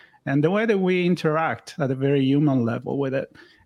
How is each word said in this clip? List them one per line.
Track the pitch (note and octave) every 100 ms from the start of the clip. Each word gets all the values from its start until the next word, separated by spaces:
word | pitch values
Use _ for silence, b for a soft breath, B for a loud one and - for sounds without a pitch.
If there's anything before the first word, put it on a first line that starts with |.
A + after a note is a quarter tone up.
| B B -
and | C#3
the | D#3
way | G3+ A3+
that | G3
we | F#3 F#3 F3+
interact | E3+ D#3+ D#3 D#3+ A2 - -
at | C3+
a | C3
very | C#3 C#3+ C3
human | C#3+ D3+ C3 A2+
level | A#2+ - C3+
with | C3+
it. | C3+ - - B B